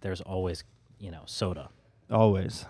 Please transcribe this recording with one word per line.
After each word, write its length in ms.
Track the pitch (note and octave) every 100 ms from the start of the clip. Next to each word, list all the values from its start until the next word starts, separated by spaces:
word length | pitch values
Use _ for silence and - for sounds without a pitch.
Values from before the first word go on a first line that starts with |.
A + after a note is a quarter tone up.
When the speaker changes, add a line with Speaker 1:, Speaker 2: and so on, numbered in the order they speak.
Speaker 1:
there's 180 | G2 F2+
always, 440 | - F#2+ F#2 E2 - _ _ -
you 120 | G2+
know, 120 | D#2+
soda. 460 | - - G2 F2 - - _ _ _
Speaker 2:
Always. 560 | A2 A2 F#2+ F2 - -